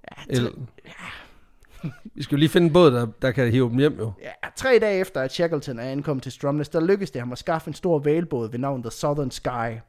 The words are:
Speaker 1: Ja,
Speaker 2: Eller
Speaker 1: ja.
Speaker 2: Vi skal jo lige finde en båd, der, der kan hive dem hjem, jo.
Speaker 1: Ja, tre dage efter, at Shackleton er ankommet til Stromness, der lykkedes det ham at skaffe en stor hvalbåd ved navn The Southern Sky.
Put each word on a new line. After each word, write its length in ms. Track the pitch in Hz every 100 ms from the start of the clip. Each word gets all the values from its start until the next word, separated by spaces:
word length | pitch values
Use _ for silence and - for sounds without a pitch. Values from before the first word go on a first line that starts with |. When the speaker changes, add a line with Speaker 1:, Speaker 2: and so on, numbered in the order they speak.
| - -
Speaker 1:
Ja, 60 | -
Speaker 2:
Eller 220 | 127 120 - 120 _ -
Speaker 1:
ja. 60 | - - - - - - _ - - 156 - - -
Speaker 2:
Vi 80 |
skal 120 | 139 143
jo 40 |
lige 100 | 156
finde 180 | 185 170
en 60 |
båd, 180 | 160 165
der, 160 | 123 117 -
der 100 | 131
kan 200 | 123 120
hive 180 | 123 123
dem 80 | 120
hjem, 200 | 147 -
jo. 120 | 107 95
Speaker 1:
Ja, 280 | - - - -
tre 240 | 262 240
dage 180 | 214 190
efter, 220 | 185 -
at 120 | 135
Shackleton 460 | - 170 156 143 117
er 40 |
ankommet 400 | 127 135 143 135
til 80 | 127
Stromness, 380 | - 143 147 147
der 120 | 165
lykkedes 300 | 165 196 196
det 100 | 131
ham 100 | 120
at 60 | 123
skaffe 300 | - 160 -
en 60 |
stor 260 | 143 185 156
hvalbåd 520 | 143 156 170 135 113
ved 80 | 120
navn 220 | 139 135
The 80 | 113
Southern 400 | - 151 147 135
Sky. 460 | - 131 123 117 113